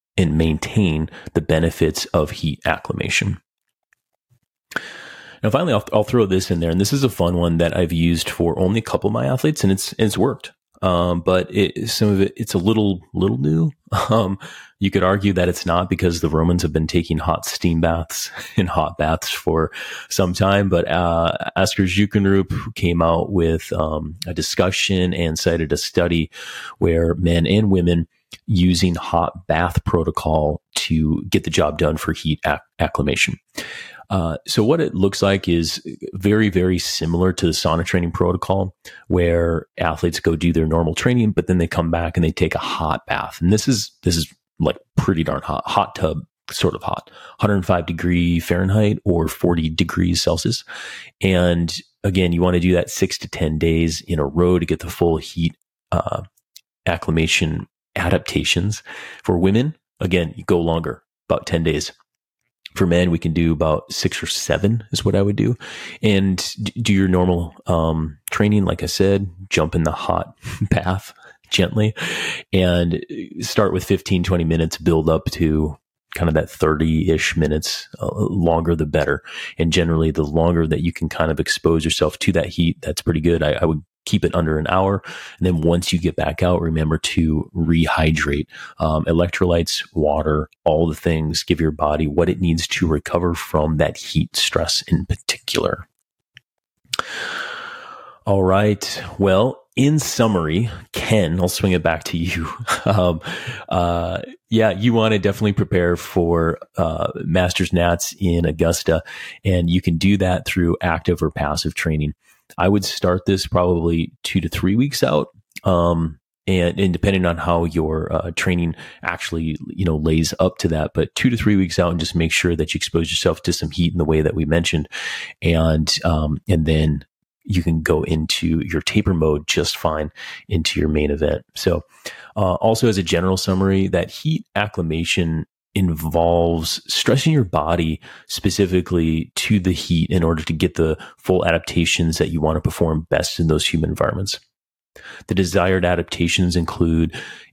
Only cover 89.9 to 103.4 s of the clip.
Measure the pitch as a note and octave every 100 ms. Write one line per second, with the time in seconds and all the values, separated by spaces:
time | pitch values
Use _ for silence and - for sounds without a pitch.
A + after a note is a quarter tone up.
89.9 | - D2+ D2 D#2 D2+ D2 _ E2+ D#2+ E2
90.9 | D#2 E2+ D#2+ D#2 D#2 - E2 D#2+ D2+ D2+
91.9 | D2+ D2+ D2 E2+ F2 F2+ D#2+ - - E2+
92.9 | D2 - E2+ F2 E2+ - D#2 D#2 D#2 D2+
93.9 | - - D#2+ E2 - - E2 E2 - -
94.9 | - - - - - - - - - -
95.9 | _ _ _ _ _ _ _ _ _ _
96.9 | - - - - - - - - - -
97.9 | - - - - G2 F#2 F#2+ G#2+ G2+ -
98.9 | - F#2 - G2 F#2 B2 - _ - C#3
99.9 | D3+ - - A2+ F#2+ D#2+ E2+ A#2 E2 -
100.9 | - - A2 E2 F2 F#2 - G2 F2+ E2+
101.9 | D#2 - E2+ F2 E2 D#2 - A#2 - -
102.9 | G2+ F2+ D#2+ - -